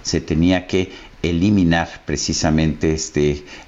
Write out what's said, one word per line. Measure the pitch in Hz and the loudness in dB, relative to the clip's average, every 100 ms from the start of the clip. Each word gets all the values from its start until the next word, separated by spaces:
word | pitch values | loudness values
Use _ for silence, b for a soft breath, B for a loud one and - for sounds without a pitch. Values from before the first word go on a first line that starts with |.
se | - 82 | -4 -4
tenía | - 80 87 92 - | 0 2 4 2 0
que | 92 92 B B - | -2 -2 B B -6
eliminar | 85 85 101 104 85 82 78 - - | -2 2 2 4 4 2 -2 -8 -6
precisamente | 73 - 80 80 78 80 76 80 | -6 -4 -2 0 2 0 0 -2
este | 78 - 73 73 71 - B | -2 -2 0 0 -2 -8 B